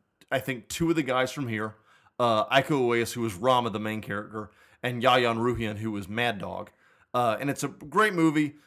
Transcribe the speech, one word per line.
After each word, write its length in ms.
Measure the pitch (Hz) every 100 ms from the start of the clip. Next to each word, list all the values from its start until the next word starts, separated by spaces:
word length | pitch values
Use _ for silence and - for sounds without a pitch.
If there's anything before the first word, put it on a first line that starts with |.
| _ _ _
I 80 | 131
think, 300 | - 123 -
two 220 | - 165
of 60 | 160
the 60 |
guys 300 | 131 127 127
from 160 | - 123
here, 260 | 107 107 - _ _ _ -
uh, 260 | 120 107 104
Iko 340 | 135 131 147
Uwais, 300 | 123 117 113
who 80 | 120
was 120 | 113
Rama, 360 | 90 123 123 117
the 100 | 104
main 200 | 107 107
character, 500 | 101 101 107 110 104 - _ _
and 200 | 123 120
Yayan 360 | 127 127 120 113
Ruhian, 400 | 120 117 110 104
who 120 | 110
was 180 | 101 92
Mad 300 | 110 120 104
Dog. 320 | 92 92 90 _ _ _ _
Uh, 240 | 123 120 107
and 100 | 143
it's 140 | 139
a 40 | 139
great 460 | - 151 170 214
movie, 400 | 180 160 151 147 -